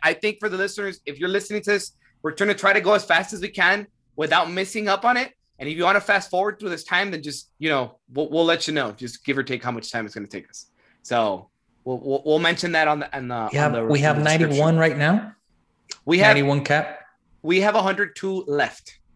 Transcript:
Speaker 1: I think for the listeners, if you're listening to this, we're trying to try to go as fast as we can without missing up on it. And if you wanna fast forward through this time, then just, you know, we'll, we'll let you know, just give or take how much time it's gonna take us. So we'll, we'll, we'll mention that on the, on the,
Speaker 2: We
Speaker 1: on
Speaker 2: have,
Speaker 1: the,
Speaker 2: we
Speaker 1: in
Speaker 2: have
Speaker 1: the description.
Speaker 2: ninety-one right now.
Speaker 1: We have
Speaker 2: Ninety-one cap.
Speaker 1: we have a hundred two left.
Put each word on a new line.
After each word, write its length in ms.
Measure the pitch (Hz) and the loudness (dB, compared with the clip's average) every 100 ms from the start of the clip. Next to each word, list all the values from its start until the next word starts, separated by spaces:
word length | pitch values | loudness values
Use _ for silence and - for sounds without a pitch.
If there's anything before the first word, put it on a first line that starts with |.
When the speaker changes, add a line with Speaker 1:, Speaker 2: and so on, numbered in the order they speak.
Speaker 1:
I 100 | 160 | 0
think 240 | 160 214 208 | 0 -4 -4
for 100 | 208 | -6
the 80 | 185 | -2
listeners, 440 | 196 202 202 180 | -4 -4 -8 -8
if 140 | - 139 | -12 -6
you're 100 | 185 | -2
listening 340 | 196 196 208 | -2 -2 -6
to 80 | 202 | -2
this, 200 | 202 - _ _ _ | -2 -2 _ _ _
we're 80 | 156 | -8
trying 160 | - 202 | -2 0
to 60 | |
try 180 | 196 196 | 2 2
to 80 | 196 | 2
go 140 | 180 | 4
as 100 | 208 | 2
fast 280 | - 165 185 | 4 0 0
as 80 | 190 | -8
we 80 | 196 | -8
can 380 | - 175 202 208 _ _ | 0 2 2 -4 _ _
without 360 | - 151 165 170 | -6 2 2 2
missing 380 | 180 190 220 208 | -2 -4 -4 -2
up 160 | 196 | 0
on 120 | 240 247 | 2 0
it. 160 | 262 _ _ - | -2 _ _ -12
And 100 | 135 | -8
if 80 | 160 | -2
you 60 | |
wanna 160 | 175 202 | 2 2
fast 300 | 196 196 - | 2 0 0
forward 280 | 180 202 208 | -2 -2 -4
through 80 | 202 | -8
this 140 | 165 | -8
time, 260 | - 180 202 | -2 -2 -2
then 120 | 170 | -6
just, 280 | 147 135 - - | -10 -12 -14 -6
you 100 | 156 | -2
know, 300 | 143 120 _ _ | 0 -2 _ _
we'll, 160 | 127 156 | -4 -2
we'll 140 | 160 | 2
let 220 | 165 165 - | 2 2 0
you 40 | |
know, 180 | 156 120 | -2 -4
just 320 | 104 123 - | -6 -14 -10
give 120 | - 135 | -4 -4
or 60 | |
take 200 | 135 123 | -2 -4
how 80 | 123 | -6
much 180 | 120 - | -6 -6
time 160 | 120 107 | -8 -8
it's 80 | |
gonna 120 | 110 101 | -10 -12
take 200 | - - | -14 -14
us. 180 | - - _ _ _ | -20 -20 _ _ _
So 460 | - 120 110 90 - _ _ _ | -2 0 0 -2 -10 _ _ _
we'll, 140 | 127 127 | -8 -6
we'll, 240 | 139 139 | -2 -2
we'll 140 | 151 156 | 2 2
mention 320 | 165 170 180 | 2 0 -2
that 140 | 160 156 | 0 2
on 140 | 151 | 0
the, 160 | 143 135 | -4 -8
on 100 | 123 | -6
the, 200 | 120 110 | -6 -4
Speaker 2:
We 60 | 143 | 2
Speaker 1:
on 40 | |
Speaker 2:
have, 80 | 147 | 2
Speaker 1:
the, 120 | 117 | 2
Speaker 2:
we 140 | 113 143 | 0 2
Speaker 1:
in 60 | |
Speaker 2:
have 120 | 151 147 | 2 2
Speaker 1:
the 60 | |
description. 260 | 151 160 156 | 2 2 2
Speaker 2:
ninety-one 280 | 143 160 165 | 2 4 4
right 180 | 160 143 | 2 2
now. 360 | 151 208 - - _ _ _ _ - - | 2 2 0 -16 _ _ _ _ -18 -10
Speaker 1:
We 140 | - 175 | 0 4
have 100 | 208 143 | 6 6
Speaker 2:
Ninety-one 260 | 139 143 | 4 2
cap. 360 | 143 147 - - - _ _ _ | 2 0 0 -10 -20 _ _ _
Speaker 1:
we 180 | 151 185 | 0 2
have 120 | 202 | 4
a 60 | 208 | 2
hundred 340 | 190 185 202 - | 2 0 -4 -4
two 280 | 190 190 147 | -6 -4 -2
left. 520 | 143 120 - - - _ | 0 -2 -4 -20 -20 _